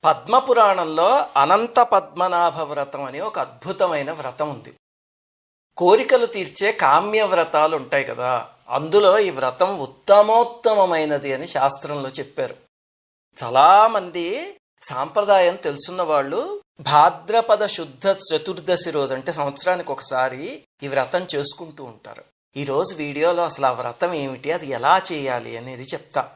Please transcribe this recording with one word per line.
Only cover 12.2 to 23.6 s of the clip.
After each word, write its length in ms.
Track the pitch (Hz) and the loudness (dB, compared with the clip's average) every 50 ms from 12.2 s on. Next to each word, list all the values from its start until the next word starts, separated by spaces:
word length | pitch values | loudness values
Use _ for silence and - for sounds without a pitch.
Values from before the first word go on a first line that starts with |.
| 135 - - - 135 120 - _ _ _ _ _ _ _ _ _ _ _ _ _ _ _ _ - - | -12 -12 -8 -8 -8 -8 -8 _ _ _ _ _ _ _ _ _ _ _ _ _ _ _ _ -8 -8
చాలామంది 1120 | 117 120 131 143 165 190 208 214 226 226 208 185 180 165 175 170 170 202 269 330 392 403 _ _ _ _ _ - - | 0 2 4 6 8 8 8 6 6 2 -2 -6 -6 -8 -8 -6 -6 -6 -8 -8 -12 -16 _ _ _ _ _ -8 -6
సాంప్రదాయం 680 | - 127 135 156 - 208 208 202 202 190 180 170 - | -4 -4 -8 -4 -2 -2 2 4 4 6 6 4 2
తెలుసున్న 460 | - - 160 143 135 - - 180 185 180 | 0 -6 -6 0 0 0 0 0 -4 -2
వాళ్ళు 580 | 160 156 147 135 139 147 147 294 359 415 403 _ _ _ _ | 0 0 0 0 -2 -4 -6 -6 -6 -10 -12 _ _ _ _
భాద్రపద 840 | 139 131 143 147 151 175 - - - - 208 233 226 226 214 202 208 | -4 4 6 6 6 6 4 -2 -10 -2 -2 -2 2 2 0 0 2
శుద్ధ 400 | 196 - - 165 147 131 120 - | -2 -2 -2 -4 -8 -14 -6 -2
చతుర్దశి 840 | 196 196 - - - 160 151 156 180 185 156 151 160 180 170 - 175 | -2 0 0 0 0 0 0 -2 -4 -10 -8 -2 -2 0 2 2 0
రోజు, 240 | 156 151 139 131 131 | 0 -2 -2 -2 -4
అంటే 180 | 131 135 156 170 | -6 -6 -6 -6
సంవత్సరానికి 600 | 151 147 139 139 - - 180 185 180 170 - 139 | -4 -6 -2 -2 -2 0 0 -2 -2 -4 -10 -10
ఒకసారి, 680 | - - - 135 127 127 131 123 127 151 202 277 311 _ _ _ _ - | -6 -6 -4 -2 -2 -2 -4 -4 -8 -12 -12 -14 -14 _ _ _ _ -12
ఈ 60 | 139 | -6
వ్రతం 380 | 135 135 131 123 - 180 185 175 - | -4 -4 -4 -2 -4 -6 -4 -2 -4
చేసుకుంటూ 500 | 143 147 143 - - 170 160 147 147 143 | 0 2 0 0 0 -6 -18 -18 -18 -18
ఉంటారు. 400 | 123 113 107 _ 107 - - - _ _ _ _ _ _ | -18 -18 _ _ -20 -20 -20 -20 _ _ _ _ _ _
ఈ 80 | 135 143 | -10 -8
రోజు 300 | 139 135 143 180 185 - | -4 -2 2 2 2 2
వీడియోలో 500 | 156 151 147 143 143 156 170 175 170 175 | 0 -6 -8 -4 -2 -2 0 0 0 0
అసలు 220 | 160 - 139 | 0 0 2